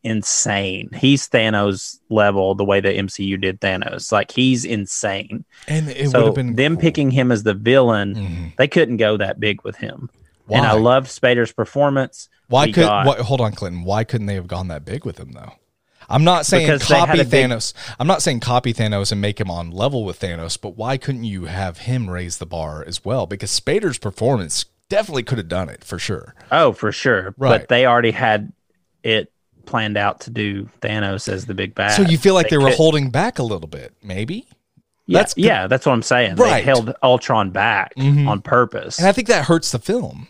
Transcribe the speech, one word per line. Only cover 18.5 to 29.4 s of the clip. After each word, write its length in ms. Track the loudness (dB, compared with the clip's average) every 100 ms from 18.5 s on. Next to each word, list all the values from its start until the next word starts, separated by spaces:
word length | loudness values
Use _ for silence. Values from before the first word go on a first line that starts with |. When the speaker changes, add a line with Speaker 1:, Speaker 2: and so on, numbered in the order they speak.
| 0 0
Speaker 2:
Thanos 380 | -2 0 0 -2
and 80 | -2
make 200 | -2 -4
him 80 | -6
on 200 | -6 -8
level 340 | -4 -2 -2
with 140 | -6 -6
Thanos, 420 | -8 -8 -8 -8
but 100 | -10 -8
why 200 | -6 -4
couldn't 260 | -4 -6
you 220 | -6 -8
have 340 | -8 -6 -6 -6
him 320 | -4 -4 -4
raise 280 | -6 -8 -10
the 80 | -10
bar 360 | -8 -8 -10
as 200 | -10 -10
well? 220 | -4 -4 -4
Because 240 | -8 -6 -4
Spader's 400 | -2 -2 -2 -4
performance 680 | -8 -2 0 0 -2 -6 -8 _ _
definitely 340 | -4 -2 -6
could 160 | -4 -4
have 80 | -4
done 200 | -6 -6
it, 160 | -10
for 160 | -12 -8
sure. 340 | -6 -6 -8 -20 -2
Speaker 1:
Oh, 220 | 2 2
for 180 | 2 -4
sure. 420 | 0 0 0 -2 -2
Speaker 2:
Right. 220 | 2 2
Speaker 1:
But 80 | 2
they 180 | 4 6
already 240 | 4 2
had 420 | 0 0 0 -2 -16 _ _ _ _
it 260 | -2 -2 -2 _